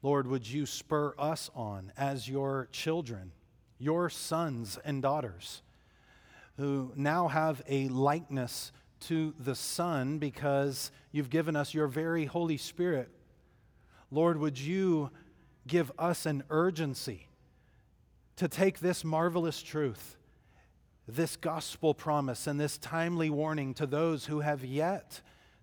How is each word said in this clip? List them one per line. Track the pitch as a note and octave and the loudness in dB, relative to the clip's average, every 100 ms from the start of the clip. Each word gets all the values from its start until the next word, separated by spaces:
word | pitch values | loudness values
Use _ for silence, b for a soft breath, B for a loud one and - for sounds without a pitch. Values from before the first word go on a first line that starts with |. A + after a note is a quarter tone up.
Lord, | C#3 C#3+ B2+ | 4 2 2
would | C3 G#2+ | -2 -2
you | C3+ C#3+ | -4 -4
spur | - - D#3 D3 - | -6 -2 0 0 -2
us | D3 D#3+ - - | -2 -2 -6 -6
on | A2 G2 F#2+ - | -6 -6 -10 -2
as | C#3 C#3 G#2+ | -2 -2 -4
your | C#3 C#3 C3+ B2+ | -2 0 -2 -4
children, | - - D#3+ C3+ A2 F2+ E2 _ _ _ _ | -6 -2 -2 -2 -8 -10 -16 _ _ _ _
your | C3+ E3 F3 | 0 2 2
sons | - - D#3+ E3 B2 A2 F#2+ | -2 -2 0 0 -2 -6 -8
and | - C#3 | -4 0
daughters, | C3+ D3 B2+ F2 - - _ B B B B B B B B - | 2 2 -2 -8 -12 -14 _ B B B B B B B B -4
who | C#3 C#3 B2+ E3+ | 0 0 -2 0
now | C#3+ E3 F3 | 2 4 4
have | D3 D#3+ C#3 - | 4 2 0 0
a | C#3 C3+ | 0 2
likeness | B2+ C#3 D3+ E3+ C#3 B2 - - b b _ | 4 4 4 0 -4 -4 -6 -10 b b _
to | - E3 D#3 D#3 | -2 0 0 -2
the | B2+ | -4
Son | B2+ - - F3 D#3 C3 D3+ | -4 -4 -2 0 2 0 0
because | D3 - D3 C#3 C#3+ C3 - B B | -2 -2 2 4 2 0 -8 B B
you've | D3 C3+ | -4 0
given | D3+ D#3+ D3+ | 2 2 0
us | C#3+ | 0
your | D#3 D3+ | 0 0
very | C3 E3 E3+ D3+ | 0 0 0 0
Holy | E3+ E3+ D3 | 0 0 -2
Spirit. | - - F3+ D3+ B2 - - - b b b b b b b | -4 -2 0 0 -2 -10 -20 -20 b b b b b b b
Lord, | C#3 E3+ D#3+ | 4 6 6
would | D3+ C3 | 2 0
you | C#3 F#3 F#3+ D#3+ C#3+ B B B B B B2+ | -2 2 4 4 2 B B B B B 0
give | E3 D3 - | 2 2 0
us | E3+ E3+ E3 | 0 0 0
an | D3 C3+ | -2 0
urgency | D#3 F3 D#3+ D#3 B2+ - G2 - _ - b b b b _ _ _ _ - | 2 2 2 -2 -2 -6 -8 -12 _ -20 b b b b _ _ _ _ -4
to | F3 | -4
take | - G3 - | 2 2 2
this | F3+ F3 | 0 0
marvelous | D#3+ D#3 E3+ E3+ E3 C#3+ | 0 2 2 2 0 -2
truth, | - D3+ C#3+ G#2 - - b b b b b b _ _ - | -6 -2 -2 -2 -14 -20 b b b b b b _ _ -10
this | A2+ E3 - | -2 -2 0
gospel | E3+ D#3+ - - D#3+ | -4 -2 -4 0 2
promise, | C#3+ - D3 C#3 A#2 - | 2 2 2 2 -2 -2
and | C#3+ | 0
this | D3 - | 0 -2
timely | - E3 E3 E3+ D#3+ | -6 -2 0 2 0
warning | D3 D#3 D3+ C3+ B2 | 2 0 0 -2 -2
to | D3 | 0
those | D3 E3 D#3 - | 2 2 2 0
who | D3+ | -2
have | D3 C#3+ B2+ | 0 0 -2
yet | C3+ E3 F#3+ - - b b b b | 0 0 0 -6 -18 b b b b